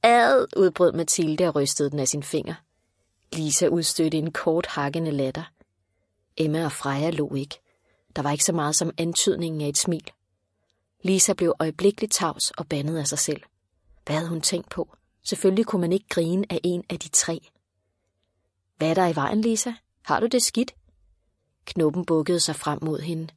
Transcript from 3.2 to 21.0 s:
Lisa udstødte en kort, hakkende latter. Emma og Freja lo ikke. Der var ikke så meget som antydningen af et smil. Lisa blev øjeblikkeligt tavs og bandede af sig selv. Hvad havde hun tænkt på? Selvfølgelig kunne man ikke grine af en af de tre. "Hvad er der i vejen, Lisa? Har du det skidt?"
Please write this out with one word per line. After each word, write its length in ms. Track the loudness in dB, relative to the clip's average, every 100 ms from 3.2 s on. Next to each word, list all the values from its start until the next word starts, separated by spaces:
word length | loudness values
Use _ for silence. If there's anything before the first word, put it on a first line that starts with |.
| _
Lisa 340 | -6 -2 2 2
udstødte 500 | 2 -2 0 0 0
en 140 | -2
kort, 340 | -2 0 0 -2
hakkende 460 | -4 -4 -2 -2
latter. 320 | -2 -2 -4 -12 _ _ _ _ _ _ _ _ -2
Emma 280 | 0 0 -2
og 60 |
Freja 380 | -4 -4 -2 -2
lo 260 | -2 -2 -4
ikke. 240 | -6 -12 _ _ _ _ _ -6
Der 60 |
var 100 | -2
ikke 120 | 0
så 100 | 0
meget 220 | 0 0 0
som 160 | -2 -2
antydningen 640 | -2 0 0 0 -2 -4
af 60 | -2
et 100 | -2
smil. 340 | 0 -2 -6 _ _ _ _ _ _ _ _ _
Lisa 320 | 0 2 2
blev 220 | 2 2 2
øjeblikkeligt 540 | -2 2 0 2 -2
tavs 380 | 0 -2 -2 -6
og 160 | -4 -6
bandede 320 | -4 -2 -2
af 80 | -4
sig 120 | -2
selv. 220 | -2 -4 -8 _ _ _ _ _ -4
Hvad 100 | -4
havde 140 | -2
hun 120 | -2
tænkt 280 | -2 -2 -6
på? 260 | -8 -8 _ _ _
Selvfølgelig 420 | -6 0 2 2 2
kunne 160 | 0
man 120 | 2
ikke 120 | 0 _
grine 360 | -2 0 0 0
af 100 | -2
en 200 | -2 -2 -4
af 100 | -10
de 100 | -2
tre. 320 | -2 0 -4 _ _ _ _ _ _ _ _ _ _ _ _ _ _
"Hvad 120 | 0
er 40 |
der 140 | 2 2
i 80 | 2
vejen, 260 | 0 0
Lisa? 320 | 0 0 -2 -8 _ _
Har 180 | -2 0
du 80 | 2
det 160 | 2
skidt?" 320 | 2 0 -4 -6 _ _